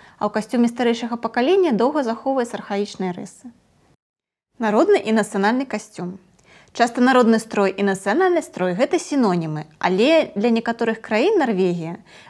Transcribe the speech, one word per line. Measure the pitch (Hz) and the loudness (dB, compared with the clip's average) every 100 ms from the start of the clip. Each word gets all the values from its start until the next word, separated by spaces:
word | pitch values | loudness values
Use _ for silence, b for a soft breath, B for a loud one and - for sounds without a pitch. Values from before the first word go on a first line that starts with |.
| B B | B B
а | 208 | -4
ў | |
касцюме | 214 208 247 233 | -4 -4 0 0
старэйшага | 233 240 233 233 233 | 0 -2 -2 -4 -6
пакалення | 226 240 254 392 349 214 | -6 -2 2 2 2 2
доўга | 254 302 | 0 0
захоўваюцца | 247 226 269 269 240 202 | -4 -4 -4 -2 -4 -6
архаічныя | - 202 202 - 185 | -6 -6 -6 -6 -6
рысы. | 175 208 - 247 - _ _ _ _ _ _ _ _ _ - | -6 -12 -16 -20 -20 _ _ _ _ _ _ _ _ _ -6
Народны | 226 208 381 403 | -2 2 4 2
і | - | 2
нацыянальны | 220 208 202 196 254 269 | 0 0 0 0 0 -4
касцюм. | 214 - - 180 190 _ _ b b b - | -8 -10 -12 -12 -12 _ _ b b b 0
Часта | 233 233 | 0 2
народны | 247 254 226 220 | 4 6 4 4
строй | - - 196 190 | 0 -2 0 0
і | 202 | -2
нацыянальны | 190 202 247 370 339 | -2 -2 0 2 0
строй — | - - 185 175 | -2 -4 -2 0
гэта | 269 349 | 0 -2
сінонімы, | - 285 220 175 160 156 - - | -2 0 2 2 -2 -8 -10 -6
але | 180 185 247 320 277 - | -2 2 4 4 2 0
для | 233 | 0
некаторых | 226 226 233 226 220 | 0 -2 -4 -2 -4
краін, | - 214 311 427 | -2 0 2 2
Нарвегія, | 262 190 185 175 160 170 - B B | 2 0 0 -2 -6 -12 -16 B B